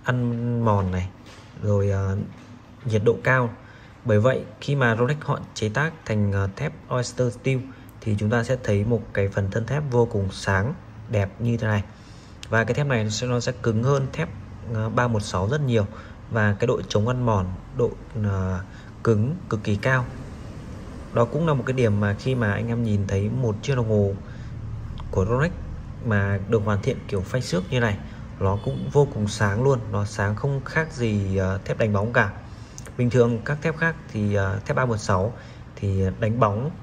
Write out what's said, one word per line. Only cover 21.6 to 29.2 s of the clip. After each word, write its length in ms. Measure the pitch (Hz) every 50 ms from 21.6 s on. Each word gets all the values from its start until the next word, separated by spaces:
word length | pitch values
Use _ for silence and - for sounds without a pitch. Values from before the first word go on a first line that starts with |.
| 113
cái 80 | 127 131
điểm 260 | 131 123 110 101 101
mà 160 | 104 101 101 104
khi 160 | - 135 131
mà 180 | 123 117 104 101
anh 140 | 98 110 117
em 160 | 117 117 120
nhìn 240 | 113 104 98 95 95
thấy 220 | 101 95 101 107
một 260 | 120 131 127 113 104 104
chiếc 140 | - - 135
đồng 140 | 123 117 110
hồ 240 | 110 104 101 98 98 - - - - - - - - - - - - - - - - - - -
của 140 | - 101 95
Rolex 260 | 95 117 127 147 180 185 - - - - - - - - - -
mà 340 | 113 107 101 98 101 101 98 98 -
được 120 | 117 113 101
hoàn 160 | 107 104 95
thiện 160 | - - - - - -
kiểu 140 | 104 95
phay 200 | 92 - - 127
xước 300 | 127 - - 175 185 -
như 80 | 135 123
này, 180 | 120 113 104 95 - - - - - - - -
nó 180 | - 98 98 104 -
cũng 240 | - 135 127 127 139
vô 160 | - 143 143 139 -
cùng 140 | 107